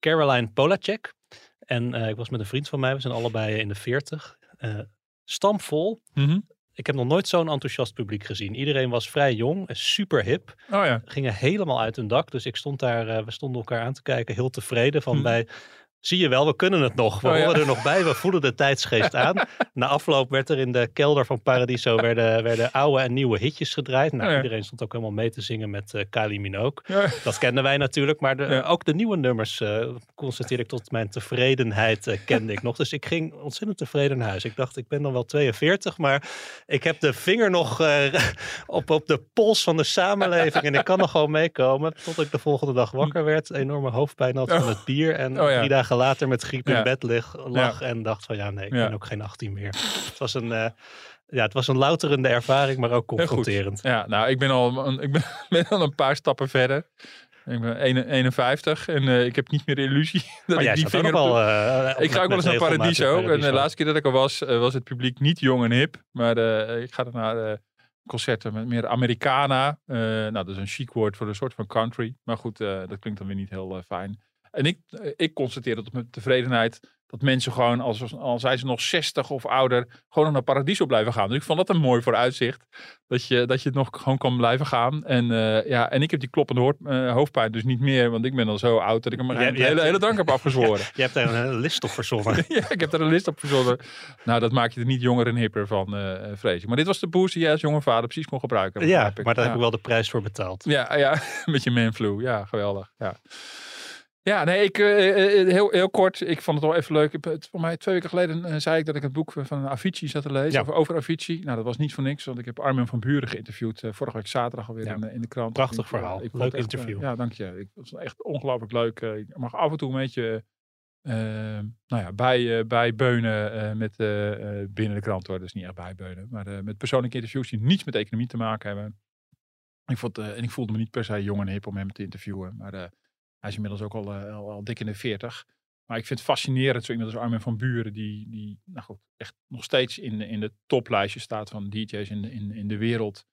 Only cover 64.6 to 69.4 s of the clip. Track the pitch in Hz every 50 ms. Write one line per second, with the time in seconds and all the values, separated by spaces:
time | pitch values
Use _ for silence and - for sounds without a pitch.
64.6 | 120 123 127 131 123 - 135 123 127 127 127 - 139 151 170 - - 131 131 127
65.6 | 120 113 117 123 143 151 - - _ _ _ 127 117 117 117 117 113 113 110 107
66.6 | 110 110 117 117 120 123 - - 127 123 117 123 113 110 113 117 110 107 107 104
67.6 | _ _ _ _ _ _ _ _ _ - - 117 - - 120 110 - 110 104 110
68.6 | 113 123 120 117 117 - 117 120 127 120 120 120 - 143 131 135